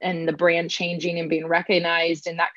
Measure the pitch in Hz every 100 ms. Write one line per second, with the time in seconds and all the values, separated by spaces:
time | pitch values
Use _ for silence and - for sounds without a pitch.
0 | 180 170 165 156 175 170 165 - 175 175
1 | 170 170 165 165 160 170 175 180 170 170
2 | 165 160 - 165 170